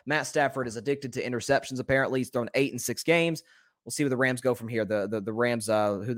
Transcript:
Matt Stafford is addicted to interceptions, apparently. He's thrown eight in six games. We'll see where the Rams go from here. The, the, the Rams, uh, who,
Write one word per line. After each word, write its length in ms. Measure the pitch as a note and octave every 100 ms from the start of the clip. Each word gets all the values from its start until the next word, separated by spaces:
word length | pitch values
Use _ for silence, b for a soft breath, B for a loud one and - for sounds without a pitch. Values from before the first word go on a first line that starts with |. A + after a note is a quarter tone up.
| -
Matt 200 | D3+ C3
Stafford 420 | D3+ C#3 C#3 B2
is 100 | A2
addicted 340 | A2 C#3 C3
to 80 | A#2+
interceptions, 600 | B2 A#2+ - C#3 - B2+
apparently. 400 | A#2+ C3+ B2+ C3
He's 80 | A#2+
thrown 200 | B2 A2+
eight 180 | C3 C#3
in 80 | B2
six 240 | - A2+
games. 400 | - E3 E3+ D#3+ b b b b
We'll 80 | -
see 140 | - C#3+
where 40 |
the 60 | B2
Rams 240 | C3 B2+
go 140 | C3 A#2+
from 140 | A2+
here. 160 | A#2+ G#2
The, 220 | G#2+ G2
the, 100 | A2
the 140 | G2+
Rams, 340 | A2 A#2+ A#2 G#2+
uh, 280 | G#2+ G#2 G2+
who, 200 | G#2+